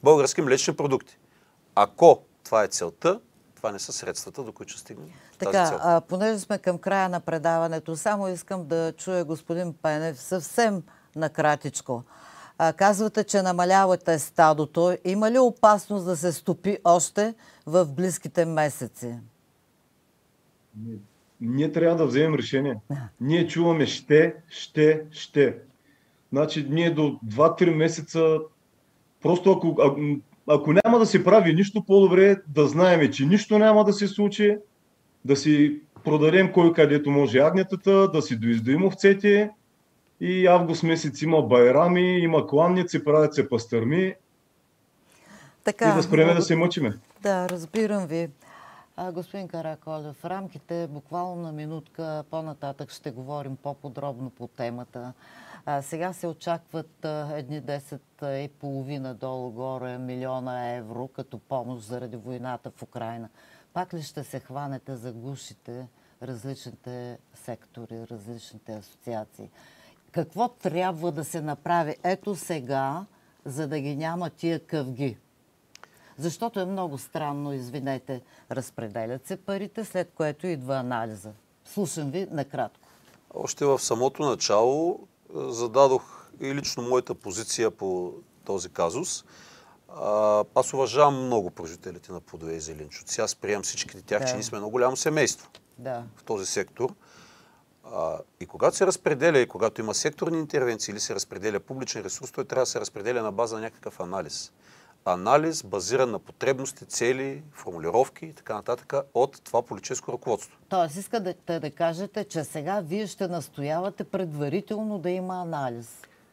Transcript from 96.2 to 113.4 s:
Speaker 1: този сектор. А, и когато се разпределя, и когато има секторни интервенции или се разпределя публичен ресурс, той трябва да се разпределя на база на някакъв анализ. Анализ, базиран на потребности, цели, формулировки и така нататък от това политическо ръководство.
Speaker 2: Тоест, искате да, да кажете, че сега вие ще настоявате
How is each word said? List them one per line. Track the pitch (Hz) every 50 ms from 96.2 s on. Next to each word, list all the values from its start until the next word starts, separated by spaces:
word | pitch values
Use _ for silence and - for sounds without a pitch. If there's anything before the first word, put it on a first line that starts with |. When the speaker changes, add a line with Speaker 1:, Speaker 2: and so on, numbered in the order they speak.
| -
Speaker 1:
този | - 113 98 95
сектор. | - - 104 92 - - - 123 - 202 _ _ _ _ - - - _ _ _ _ _ _ _ _ _ _ _ - 117
А, | 92 82 80 80 78 - _ _ -
и | -
когато | - - - 131 165 -
се | - 196
разпределя, | 185 180 - - 170 151 123 147 170 156 131
и | 120 -
когато | - 92 110 107 - -
има | 110 107 101
секторни | - - 156 151 - 170 165 165 160
интервенции | 156 151 - 143 131 120 117 104 - - 101
или | 104
се | - - 107
разпределя | 98 - - 104 95 95 110 101 98
публичен | - - 135 131 127 - - 113 101
ресурс, | 95 - - 135 - -
той | 143 131
трябва | - 123 131 123
да |
се | - - 117
разпределя | 107 - - 107 98 117 127 120 110
на | 107 98
база | 104 117 110 113
на | 110 110
някакъв | 113 - _ - 107 - -
анализ. | 92 87 90 95 82 76 - - - - _ _ _ _ - - _ _ _ _ -
Анализ, | 92 90 90 92 110 135 151 156 165 160 - -
базиран | 98 98 98 87 92 123 127 131 120
на | 104 90
потребности, | - - - - - 127 135 127 135 - - - -
цели, | - - - 117 120 131 131 135 139 139 147 156 151 -
формулировки | - - 101 87 82 78 87 90 117 135 - - - 160
и | 160 151
така | - - - 110
нататък | 104 - - 123 - - - 139 139 139 - -
от | 120 135 139 - - -
това | - - 120 123
политическо | - 110 95 - - 131 - - - 123
ръководство. | 120 - 131 110 101 - - _ _ _ -
Speaker 2:
Тоест, | 190 185 170 151 147
искате | 196 190 - - 226 185 185 170 - _
да, | - 170 160
да | 151 147
кажете, | - - 170 165 165 170 202 196 - 214 196
че | - - 165 139
сега | - - 156 143 175 196 208
вие | 170 147 180 208 220
ще | 175 - - 196 175
настоявате | 180 165